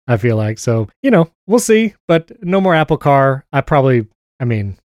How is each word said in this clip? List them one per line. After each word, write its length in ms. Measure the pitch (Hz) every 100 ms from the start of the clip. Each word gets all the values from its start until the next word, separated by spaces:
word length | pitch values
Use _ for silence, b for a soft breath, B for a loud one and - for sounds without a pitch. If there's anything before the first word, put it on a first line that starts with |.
| -
I 80 | 117
feel 200 | 123 113
like. 220 | 107 110
So, 300 | - 113 107 -
you 80 | 277
know, 200 | 214 165 _ -
we'll 120 | 233
see. 360 | - 220 226 - -
But 240 | 165 165 -
no 180 | 175 196
more 120 | 190
Apple 220 | 165 156 151
Car. 480 | 147 139 135 135 -
I 80 | 139
probably 460 | 135 147 135 127 110 _ _ _
I 40 |
mean, 320 | 123 110 101 98 _